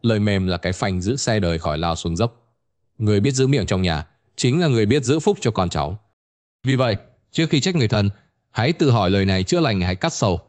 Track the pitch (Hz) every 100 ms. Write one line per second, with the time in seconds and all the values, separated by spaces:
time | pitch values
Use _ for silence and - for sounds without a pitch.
0 | 117 110 104 101 92 87 92 90 104 92
1 | 90 107 - 110 87 82 78 76 85 80
2 | 85 82 117 - _ _ _ _ _ _
3 | 104 104 110 131 131 139 87 95 92 78
4 | 76 _ _ - 127 147 170 117 104 139
5 | 120 156 175 202 123 98 90 80 73 104
6 | _ _ _ _ _ _ 127 131 127 101
7 | - _ _ - 160 151 180 175 113 110
8 | 101 - _ _ _ - 120 170 151 120
9 | 92 98 95 95 92 170 151 101 90 92
10 | 165 - 113 82